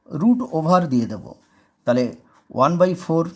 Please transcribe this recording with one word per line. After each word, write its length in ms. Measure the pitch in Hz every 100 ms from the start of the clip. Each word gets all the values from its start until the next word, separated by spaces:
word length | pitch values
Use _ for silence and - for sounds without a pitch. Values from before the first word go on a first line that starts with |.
| _
রুট 320 | 147 214 247 -
ওভার 360 | 160 160 180 170
দিয়ে 180 | 127 107
দেব। 280 | 104 57 - _ _ _ _
তাহলে 320 | - 123 120 - _ _ _
ওয়ান 220 | 120 135 175
বাই 180 | 185
ফোর 360 | 180 - 165 165